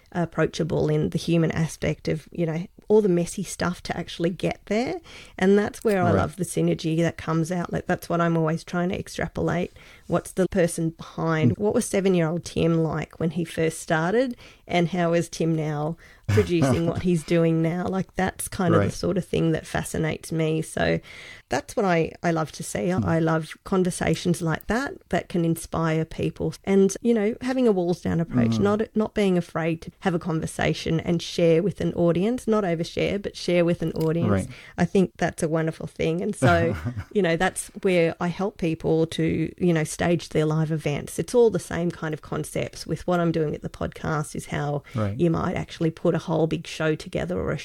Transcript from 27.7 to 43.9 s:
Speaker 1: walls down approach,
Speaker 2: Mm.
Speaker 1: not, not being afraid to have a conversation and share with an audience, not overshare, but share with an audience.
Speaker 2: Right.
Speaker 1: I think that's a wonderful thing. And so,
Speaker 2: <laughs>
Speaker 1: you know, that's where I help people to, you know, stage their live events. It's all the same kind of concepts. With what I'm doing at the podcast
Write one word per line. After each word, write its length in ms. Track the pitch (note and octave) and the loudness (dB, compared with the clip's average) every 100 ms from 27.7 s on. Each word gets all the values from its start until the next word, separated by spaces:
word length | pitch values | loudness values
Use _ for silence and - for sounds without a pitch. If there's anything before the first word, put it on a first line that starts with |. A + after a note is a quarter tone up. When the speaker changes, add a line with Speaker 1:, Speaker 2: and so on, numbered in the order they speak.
Speaker 1:
walls 280 | F#3 F3 F3 | 4 2 0
down 200 | - E3+ | 0 0
approach, 320 | E3 B2+ A#2+ | 0 2 2
Speaker 2:
Mm. 80 | A3+ | 4
Speaker 1:
not, 220 | G3+ G#3 A3 | 2 2 0
not 200 | G#3+ G#3+ | 0 0
being 220 | - G3+ F3 | 2 2 2
afraid 460 | F3 E3 E3 E3 | 0 -2 -2 -2
to 80 | - - | -6 -4
have 140 | G3 | -2
a 60 | E3+ | 0
conversation 800 | F3+ D#3+ D3+ - D3 D#3 - D#3+ | 0 -2 -4 0 0 0 0 0
and 200 | - E3+ | 0 -2
share 440 | - - E3+ D#3+ | -2 2 4 6
with 160 | - - | 2 -2
an 120 | E3+ | -2
audience, 520 | - E3+ E3+ G3+ B3+ - | 2 2 4 0 0 0
not 160 | G#3+ | 2
overshare, 560 | G3 E3 E3+ - D#3 G3 | 2 -2 -4 -2 -2 -2
but 140 | G3+ - | -6 -6
share 280 | - F3 | 0 2
with 160 | E3+ F3 | 4 2
an 100 | D#3+ | -2
audience. 380 | - D#3+ E3 G#2+ | -2 0 2 2
Speaker 2:
Right. 180 | G2 - - - - | 2 0 -10 -14 -2
Speaker 1:
I 60 | |
think 280 | F3 G3+ F3+ - | 2 4 2 0
that's 260 | E3 - | -4 -2
a 60 | D#3+ | -2
wonderful 380 | D#3+ D#3+ - - | 0 -2 -4 -10
thing. 340 | - D#3 E3+ | -2 -2 0
And 120 | - | -4
so, 400 | - F3+ E3+ E3+ G#2 F2 | 2 4 4 2 0 -6
Speaker 2:
<laughs> 180 | A#2+ - | -8 -4
Speaker 1:
you 100 | G#3+ | 0
know, 140 | F3 E3 | 2 2
that's 340 | F#3 - - G3+ | 0 -2 -10 -4
where 320 | G3 F3+ E3 - | 2 4 2 0
I 80 | F3 | -4
help 300 | D#3+ F#3+ - | -2 -4 -2
people 480 | E3+ D#3+ D#3+ D#3+ D#3+ | -2 -2 2 2 2
to, 460 | - D#3+ D#3+ D#3 - | 0 0 0 -4 0
you 140 | F3+ | 2
know, 120 | D#3+ D3+ - | 2 0 -2
stage 280 | E3+ E3+ - | 0 0 0
their 140 | D3+ | 0
live 260 | D#3 D#3 D#3 | 2 2 0
events. 480 | D#3 D3+ C#3+ - - | -2 -2 -4 -6 -6
It's 160 | D#3+ | 0
all 140 | B3 A3+ | 4 4
the 80 | F3+ - | 4 -4
same 180 | E3 E3+ | -2 -2
kind 220 | D#3 D#3+ | -2 -6
of 60 | D#3 | -6
concepts. 680 | - D#3 D3+ D3 C#3 - - | -6 -6 -4 -4 -6 -8 -8
With 200 | D#3+ - | -6 0
what 120 | F3 | 2
I'm 140 | E3+ | 2
doing 220 | D#3+ D3+ | 0 -2
at 80 | D#3+ | -4
the 60 | E3+ | -10
podcast 640 | - E3 | -6 -8